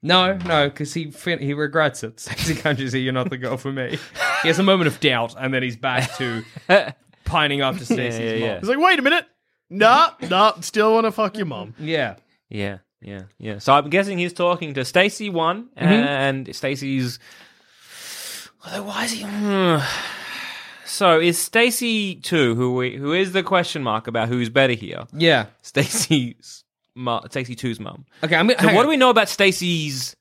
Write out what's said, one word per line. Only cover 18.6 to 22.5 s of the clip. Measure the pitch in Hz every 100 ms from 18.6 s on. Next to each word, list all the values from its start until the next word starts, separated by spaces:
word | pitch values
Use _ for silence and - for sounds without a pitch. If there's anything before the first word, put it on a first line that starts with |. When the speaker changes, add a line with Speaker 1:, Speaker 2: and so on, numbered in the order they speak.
| -
Speaker 2:
Although, | 196
why | 202 208 233
is |
he? | 226 208
<sighs> | 208 208 196 180 160 135 - - - - - - - - - -
So | - 190 160
is | 170 170
Stacey | - 226 240 233 240 220 202 180
two, | - 170 127